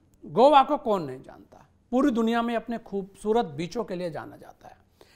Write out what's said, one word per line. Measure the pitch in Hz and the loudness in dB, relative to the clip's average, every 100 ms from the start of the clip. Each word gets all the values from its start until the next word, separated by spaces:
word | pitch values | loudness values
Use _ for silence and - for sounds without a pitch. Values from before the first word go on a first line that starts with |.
| _ _ - | _ _ -6
गोवा | 151 269 294 | 4 6 8
को | 262 285 | 6 0
कौन | 247 196 | 0 -2
नहीं | 147 131 | -4 -10
जानता? | - - - - _ _ - | -16 -20 -20 -20 _ _ -4
पूरी | 247 269 | 0 2
दुनिया | 233 226 233 | 2 0 0
में | 233 226 | -2 -4
अपने | 226 226 | -6 -12
खूबसूरत | - 196 196 - 208 220 196 | -8 -10 -10 -8 -2 -2 -2
बीचों | 139 175 233 | -6 -8 -8
के | 214 180 | -8 -8
लिए | 175 | -8
जाना | 147 110 120 | -10 -14 -18
जाता | - - - | -20 -20 -20
है। | - _ _ _ | -20 _ _ _